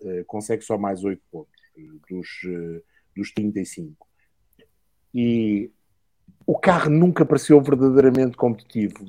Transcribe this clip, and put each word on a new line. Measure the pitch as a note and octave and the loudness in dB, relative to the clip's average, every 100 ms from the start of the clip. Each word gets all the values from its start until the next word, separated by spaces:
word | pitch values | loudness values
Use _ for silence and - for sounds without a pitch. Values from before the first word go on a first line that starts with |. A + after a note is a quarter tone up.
eh, | G2+ F2+ F2 | -10 -10 -10
consegue | A2 G#2 A2 | -10 -6 -6
só | - G#2+ | -6 -6
mais | G2+ F#2 | -6 -6
oito | G2 F#2 _ | -6 -8 _
pontos, | E2 - _ _ - | -20 -20 _ _ -20
eh, | D#2 D3+ - | -20 -20 -16
dos, | F#2 E2+ - F2+ | -14 -14 -14 -12
eh, | F2 E2+ E2 - _ _ - | -10 -10 -14 -18 _ _ -12
dos | G2 | -10
trinta | - G#2+ G#2 | -6 -6 -6
e | F#2 | -8
cinco. | - D#2+ D2+ _ _ _ _ _ _ _ _ _ _ _ | -12 -16 -18 _ _ _ _ _ _ _ _ _ _ _
E | B2+ A#2+ A#2 A2 G2+ A#2 _ _ _ _ _ _ _ - | -4 -2 0 0 -2 -6 _ _ _ _ _ _ _ -4
o | D3+ | -2
carro | - F3 D#3 | 2 2 2
nunca | D3+ F3+ E3+ D3+ | 4 4 2 2
pareceu | C#3+ - D3 | 0 6 6
verdadeiramente | C3+ C3+ C3+ C3 B2+ B2 B2+ B2 | 6 2 4 6 6 4 0 0
competitivo. | B2 A2 _ A#2 G2+ - | -2 -4 _ -4 -4 -6